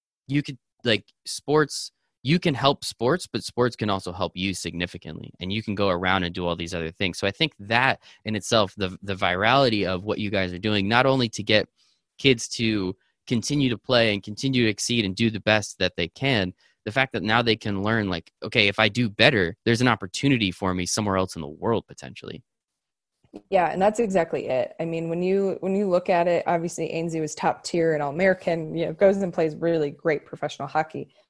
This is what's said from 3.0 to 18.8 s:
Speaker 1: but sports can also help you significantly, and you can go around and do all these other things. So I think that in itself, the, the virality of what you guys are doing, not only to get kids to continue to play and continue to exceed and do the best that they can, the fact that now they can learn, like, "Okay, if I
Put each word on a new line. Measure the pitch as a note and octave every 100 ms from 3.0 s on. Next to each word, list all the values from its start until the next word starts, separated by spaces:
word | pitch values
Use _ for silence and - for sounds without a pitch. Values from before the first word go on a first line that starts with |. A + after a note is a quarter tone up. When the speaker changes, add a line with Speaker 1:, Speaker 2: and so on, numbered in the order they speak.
| A#2+ - -
Speaker 1:
but | G#2+
sports | - - B2 -
can | G#2+
also | G2 F2+
help | F2 F2+ F2+
you | F#2+ F2+
significantly, | E2+ E2+ F2 - - - - -
and | F2+
you | G#2+
can | A2 G2
go | G2+
around | F2 F#2 F#2+
and | F2
do | F2 F2
all | E2+
these | E2+
other | F2+ D#2+
things. | - F#2+ -
So | G2+
I |
think | - D#3 -
that | G2+ A#2 C3 - - -
in | G#2+ G#2+
itself, | - A#2 F#2+ -
the, | F#2 F#2+
the | G2+
virality | F#2 F#2+ F2+ G#2+ C#3 C3 G#2+ F2+
of | F#2
what | G#2 -
you | G#2
guys | G2+ F#2
are | F2+
doing, | G#2+ G#2 G2
not | A#2+ C3+
only | C3+ A#2+
to | -
get | G#2 G#2+ - _ _ _ _ -
kids | C#3 A#2+ - -
to | A2+ G#2+ F#2 - _ _ -
continue | A#2+ - D3 C3
to | G#2+
play | - B2 A2+ G2+
and |
continue | G#2 G#2 C3+ B2+
to | A2
exceed | G2+ - A#2+ G2
and | F#2
do | A#2
the | G#2
best | - G#2+ - -
that | F#2 -
they | E2+
can, | - C#3 A#2+ F2+ - _ _ G#2+
the |
fact | A#2+ C3
that | A2+
now | F#2+ A#2
they | A#2 A2
can | G#2+ G2
learn, | G#2 A2+ G2+
like, | E2+ - -
"Okay, | A2 A#2+ G2+
if |
I | G2+